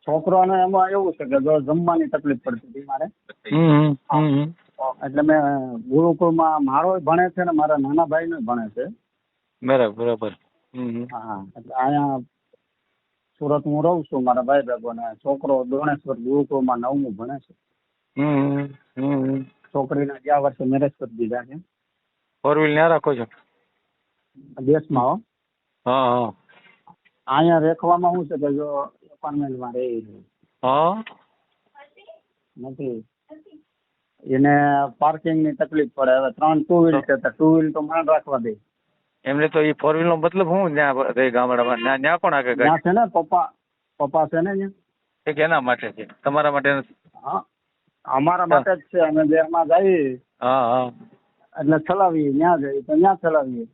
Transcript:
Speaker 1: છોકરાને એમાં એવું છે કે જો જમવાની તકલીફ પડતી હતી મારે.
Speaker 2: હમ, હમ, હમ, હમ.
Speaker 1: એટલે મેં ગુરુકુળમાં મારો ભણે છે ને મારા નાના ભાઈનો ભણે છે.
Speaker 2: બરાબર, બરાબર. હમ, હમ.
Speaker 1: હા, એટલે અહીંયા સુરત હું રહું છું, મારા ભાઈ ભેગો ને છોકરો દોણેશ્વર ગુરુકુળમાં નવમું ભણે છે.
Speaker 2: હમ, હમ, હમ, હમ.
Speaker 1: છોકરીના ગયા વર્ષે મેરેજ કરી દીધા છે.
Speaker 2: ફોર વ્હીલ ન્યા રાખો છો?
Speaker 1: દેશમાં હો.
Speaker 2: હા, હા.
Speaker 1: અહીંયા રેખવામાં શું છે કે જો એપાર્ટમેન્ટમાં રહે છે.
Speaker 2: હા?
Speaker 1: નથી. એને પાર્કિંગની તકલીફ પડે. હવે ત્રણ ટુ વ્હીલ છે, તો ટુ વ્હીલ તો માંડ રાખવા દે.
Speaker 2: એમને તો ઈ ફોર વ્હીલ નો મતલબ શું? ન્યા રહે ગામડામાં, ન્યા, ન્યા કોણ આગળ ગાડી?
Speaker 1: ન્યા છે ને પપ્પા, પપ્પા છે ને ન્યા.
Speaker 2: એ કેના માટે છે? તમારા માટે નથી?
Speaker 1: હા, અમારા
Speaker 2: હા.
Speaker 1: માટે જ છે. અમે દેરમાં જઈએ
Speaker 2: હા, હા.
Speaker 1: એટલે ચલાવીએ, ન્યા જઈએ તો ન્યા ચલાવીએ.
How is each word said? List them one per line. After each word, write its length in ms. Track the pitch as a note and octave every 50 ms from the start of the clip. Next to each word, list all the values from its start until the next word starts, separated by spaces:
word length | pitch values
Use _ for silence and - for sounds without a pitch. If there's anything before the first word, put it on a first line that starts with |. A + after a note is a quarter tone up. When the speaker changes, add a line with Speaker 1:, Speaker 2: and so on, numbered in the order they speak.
| _
Speaker 1:
છોકરાને 560 | - D3+ D#3 D#3 F#3 F#3 F#3 F#3 F#3 F#3+ F#3
એમાં 280 | F3+ F#3 G3 F#3 F#3 F#3+
એવું 220 | G3 G3 G3 F3+
છે 120 | - - D3+
કે 200 | B2 C3+ C#3 C3+
જો 160 | D3+ D#3 D3+
જમવાની 460 | C3+ C3+ D3+ E3+ F3 E3+ E3+ E3 D#3
તકલીફ 320 | C#3 - D3 D3 C#3+ C3+ A#2+
પડતી 300 | _ C3 A#2+ A2+ - -
હતી 160 | A#3 C#3 C#3+
મારે. 200 | C#3 C3+ C#3 D#3 G3+ _ _ _ - - _ _ -
Speaker 2:
હમ, 200 | D3 D#3+ E3 D#3+
હમ, 260 | D3+ D3 D3+ D3+ C#3+ - _ -
હમ, 180 | C#3+ D3+ D#3 D3+
હમ. 200 | C#3 C#3 D3 D#3+ E3+ _ _ _ _ - C3 C3 B2 - C#3+
Speaker 1:
એટલે 160 | C3+ C3+ D3
મેં 200 | D3+ D#3 D#3 D#3 D3 C#3+ C#3+ C3+ C3 B2+ A#2+ A#2 A2+ B2+
ગુરુકુળમાં 760 | C3 D3+ E3 E3+ D#3+ - F3+ E3+ E3 E3 D#3+ D#3 D#3 D3+ C#3+
મારો 360 | C3+ C3 C#3+ E3 F#3 F#3+ F#3
ભણે 300 | D3+ D3+ D#3+ F3 F3+ F3+
છે 140 | F3 F#3 F3+
ને 80 | E3+
મારા 240 | E3 D#3 D3+ D3+ D#3
નાના 280 | C#3+ C3+ C3+ D3 D#3+ E3
ભાઈનો 360 | D3 D#3 D#3+ E3 E3 E3 -
ભણે 280 | A2+ A2+ B2 A#2+ A2+ G#2+
છે. 160 | - A#2+ C3+ F#3 A3+ _ _ _ _ _ _ _ _ _ _ _ _ _
Speaker 2:
બરાબર, 320 | A#2+ B2+ C3+ C3 A#2+ G#2+ G#2
બરાબર. 380 | A2+ A#2 A#2+ A#2 A2 A2+ G#2 F#2 _ _ _ _ _ _ _ -
હમ, 140 | B2 B2+ A#2+
હમ. 160 | A#2 A#2 B2
Speaker 1:
હા, 420 | B2 B2+ A#2 A2 A2+ G#2+ G2 G2 F#2+ _
એટલે 180 | A#2+ A2+ - C3
અહીંયા 460 | B2+ B2+ C3+ D3 C#3+ C#3+ C#3 C3+ C3 B2 _ _ _ _ _ _ _ _ _ _ _ _ _ _ _ _ _ _ _ _ _ _ _
સુરત 240 | D3+ C#3+ D3 D3 D3
હું 200 | D3+ D3 D3+ D3+
રહું 180 | E3+ F3+ E3+
છું, 220 | C#3+ _ D3+ C3+ B2+
મારા 180 | B2+ B2 B2+
ભાઈ 200 | A#2+ B2 C#3+ C#3+
ભેગો 300 | C3 B2 B2 A2+ A2+ A#2+
ને 100 | A#2 A#2 A#2 A2+ A2
છોકરો 500 | G#2 _ C#3 C#3 C#3 D3+ C#3 C#3 C3 B2+
દોણેશ્વર 520 | B2 C3+ C#3 D3+ D3+ C#3+ C#3+ _ C3+ C3+
ગુરુકુળમાં 640 | A#2 A#2 B2+ C#3 C#3+ C#3+ C#3+ C#3+ C3+ B2+ B2+ B2 A#2
નવમું 380 | A#2+ B2+ C#3 C#3+ C#3 B2 G2
ભણે 220 | G2+ A#2+ B2 - E3+
છે. 160 | _ _ _ _ _ _ _ _ _ _ _ _ _ _ _
Speaker 2:
હમ, 340 | C3+ C#3+ D3+ D3 C#3 C#3 C#3+
હમ, 180 | C#3 C#3+ C#3+ C#3 C3+ _ _ _ _
હમ, 280 | B2+ C3 C#3 C#3+ C3+ C3
હમ. 180 | C3+ C3+ C3+
Speaker 1:
છોકરીના 720 | C3+ - _ _ _ _ - C#3+ C3+ C#3 C#3+ C#3+ C#3+ C#3 C#3
ગયા 240 | - _ C#3+ D3 C#3+
વર્ષે 260 | C#3 C#3 C3 - C3+
મેરેજ 260 | B2+ C3+ C#3 C#3+ C#3
કરી 260 | _ _ C3+ A#2+ A#2
દીધા 280 | A2+ A#2 A2 A#2+ B2 A#2+
છે. 120 | A#2+ C3+ E3 F3+ _ _ _ _ _ _ _ _ _ _ _ _ _ _ _
Speaker 2:
ફોર 160 | - - D3 D3+
વ્હીલ 160 | D#3 D3+ D3
ન્યા 140 | D3+ D#3+ E3
રાખો 260 | E3 D3 - D#3 C#3
છો? 120 | A#2+ A#2 - - _ _ _ _ _ _ _ _ _ _ _ _ _ _ _ _ _ _ _ _ - - - - -
Speaker 1:
દેશમાં 440 | C3 C3 D3+ D#3 D#3 D3+ C#3+ B2+ A#2+
હો. 160 | C3 E3 A3 - _ _ _ _ _ _ _ _ _ _ _ _
Speaker 2:
હા, 200 | B2 B2 C3+ C3 B2
હા. 220 | A#2+ B2 A#2+ A2 F#2+ _ _ _ _ _ _ - _ _ _ - - _ _ _ _ _ _
Speaker 1:
અહીંયા 320 | - C3+ C#3+ D#3+ E3+ E3 D#3+
રેખવામાં 540 | D3+ D#3+ E3 - - F3 F3 F3 F3+ F3
શું 160 | F3 F3+ E3 D3
છે 180 | E3+ C3+ C#3+
કે 80 | C#3+ C#3
જો 380 | C#3+ D3 D3 C#3+ C#3 C#3+ - _ _ _ _ D3 _ -
એપાર્ટમેન્ટમાં 480 | D3+ C#3+ D3 C#3+ C3+ C3 B2 B2 B2 A#2+
રહે 120 | B2 B2+ B2+ A#2 A2+
છે. 180 | A2 G#2+ G2+ G2 F2+ _ _ _ _ _ _ _
Speaker 2:
હા? 420 | - B2+ C3+ D3 D#3+ E3+ G3 A3 A3 - - _ _ _ _ _ _ _ _ _ _ _ _ - C#5+ _ _ - - - - _ _ _ _ _ _ _ _
Speaker 1:
નથી. 480 | - A#2+ C3+ C3+ C3 C#3+ C3 A#2+ A2+ G#2+ _ _ _ _ _ D#4 D#4 _ _ - - _ _ _ _ _ _ _ _ _ _ _ _
એને 320 | - C#3+ C3+ C3 C#3 C#3+ C#3+ D3 C#3+ C#3+ C#3+ C#3 C#3 C3 A#2 _
પાર્કિંગની 540 | D3 D3+ D#3+ D#3 - E3 D#3+ D#3+ D#3 D3+
તકલીફ 400 | C#3 - D#3 - D#3 D#3 C#3+ A#2+ _
પડે. 200 | - C3+ B2+ B2+ C3
હવે 120 | C3+ C3
ત્રણ 300 | A2+ - D3+ D#3 D#3+ D3+ -
ટુ 120 | - F3 E3+
વ્હીલ 200 | E3 E3 D#3 C3+
છે, 140 | C3 - C#3
તો 140 | C3 - B2+
ટુ 200 | - - D#3 D#3+ D#3+
વ્હીલ 180 | D#3+ D#3 D#3
તો 100 | D#3 D#3+
માંડ 260 | D3+ D3 D#3+ E3 D#3+ D3
રાખવા 300 | D#3 D3+ - D3 C#3 B2
દે. 140 | A2+ A2+ G#2+ A2 _ _ _ _ _ _ _ _ _ _ _ _ _
Speaker 2:
એમને 240 | B2+ C#3 D3 D3+ D#3
તો 120 | - D#3+
ઈ 180 | D#3 D3+ D3 -
ફોર 140 | - D3 D#3
વ્હીલ 140 | D#3+ E3 F3
નો 80 | E3+
મતલબ 320 | D#3 D#3 F3 F3 F#3+ F#3 D#3+
શું? 240 | F3 G3 G3 E3+
ન્યા 340 | D3 D3 D3 C#3+ C3 C3 C3+ -
રહે 180 | A#2+ B2+ C3 B2+
ગામડામાં, 520 | A#2 B2 B2 B2+ B2 A#2+ A#2+ A#2+ B2 A2+
ન્યા, 160 | A#2 C3 C3+ C3
ન્યા 200 | C3+ D3+ E3+ F3
કોણ 160 | - F3+ D3+
આગળ 220 | C#3 B2+ B2 A#2+
ગાડી? 140 | - A#2+ D3
Speaker 1:
ન્યા 140 | - - -
છે 80 | F3
ને 120 | F#3 A3+ A#3
પપ્પા, 420 | F#3 - E3+ D#3+ D#3 F#3+ F3 D#3+ - _ _ _ _ _ _ _ _ _ _
પપ્પા 260 | D3 C#3 D3 D#3+ D#3 D3
છે 140 | E3+ D#3+
ને 120 | E3+ G3 G3
ન્યા. 200 | G3 G3 G3 G3 _ _ _ _ _ _ _ _ _ _
Speaker 2:
એ 80 | D#3 D3+
કેના 260 | C#3+ D3+ E3 E3 D3
માટે 320 | B2+ B2 B2 - - A2
છે? 160 | - A2 G#2 - - _
તમારા 300 | - C#3 C#3+ D3+ D3 D3
માટે 180 | C#3+ C#3 C3+ C#3+ C#3+
નથી? 220 | C#3 B2+ _ - _ _ _ _ - -
Speaker 1:
હા, 180 | C3+ E3+ - - _ _ _ _ _ _ _ _ _ _ _ _
અમારા 420 | - C3 C3+ C#3+ E3 F3 F3+ F3+
Speaker 2:
હા. 80 | E3+ D3+
Speaker 1:
માટે 180 | C#3+ B2 G3 F#3
જ 60 | - - _
છે. 100 | - F3+
અમે 220 | E3 D#3 D3+ D#3 D#3 D3
દેરમાં 400 | D#3 D#3+ D#3+ D#3+ E3 E3+ E3 D3
જઈએ 520 | E3 F3+ G3 F#3+ F#3 E3 C#3+ C3 B2+ B2+ _ _ _ _
Speaker 2:
હા, 240 | A#2+ B2 C3 C3+ B2 A#2
હા. 200 | B2 B2+ B2+ B2 A#2 - - - _ _ _ _ _ _ _ _ _
Speaker 1:
એટલે 240 | - D3 C#3+ D#3+ D#3
ચલાવીએ, 520 | D#3 - F3+ G3 G3 F3+ E3 D#3 D3 C#3+
ન્યા 260 | C3+ C#3+ D#3+ F3 F3 D3+
જઈએ 240 | C#3 C#3 C#3 C#3
તો 120 | B2 - D3+
ન્યા 220 | D#3+ F3+ G3 F#3+
ચલાવીએ. 500 | F3 - E3 D#3 D3+ C#3 C3 B2 A#2+ A2+ A2+